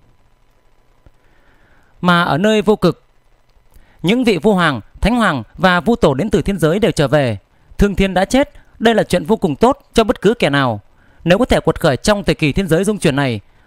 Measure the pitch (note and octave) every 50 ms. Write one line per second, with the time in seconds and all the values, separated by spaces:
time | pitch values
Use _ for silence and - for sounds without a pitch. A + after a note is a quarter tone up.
0 | _ _ _ _ _ _ _ _ _ _ _ _ _ _ _ _ _ _ _ _
1 | _ - _ _ _ _ _ _ _ _ _ _ _ _ _ _ _ _ _ _
2 | - F3+ F3 F3 F3 - C#3+ D3+ G3 G#3+ A3 G#3+ - G#3+ G#3+ - - E3+ - -
3 | _ _ _ _ _ _ _ _ _ _ _ _ _ _ _ - _ _ _ _
4 | - E3+ A3 B3+ B3+ A#3 G3 D#3+ - A3 G3+ F3+ E3+ D#3 C3+ A2 - - _ -
5 | - F#3+ A#3+ B3 A3 F#3+ D3+ B2 G2+ - _ - E3+ F#3 F3+ F3 C3+ G3+ A#3 -
6 | - E3 C3 B2+ G3 - - F3 - F#3+ G3+ E3 D#3+ D3+ E3+ G3+ A3 F#3 - -
7 | C#3+ B2 C#3+ D3+ C3+ A#2+ G#2+ G2 - _ _ _ _ _ - - F#3+ G#3 F#3 -
8 | G3 G3 F3+ F3+ G3 - - C4 C#4+ - - - - _ _ - G#3+ A#3 A3+ G#3
9 | E3+ - F3+ F3+ D#3+ D3 A3 - - E3 C#3 - A3+ B3 C#4+ - _ _ _ A#3
10 | A3 G#3 A#3 - - G3 A#3+ - F#3 D3+ C#3 C#3+ C3+ B2+ A2 G#2 - _ _ _
11 | _ _ _ _ - E3 F3 G#3 B3+ - A#3+ D#3+ - E3+ - - - D#3 B2+ -
12 | - - G#2 G2+ D3 - D#3 - D#3 C#3+ B2+ F#3+ G3 D#3+ D#3+ E3+ G3 G3+ G#3+ F3
13 | - D#3+ C3 C#3 C#3+ C3 A#2 G2 - _ _ _ _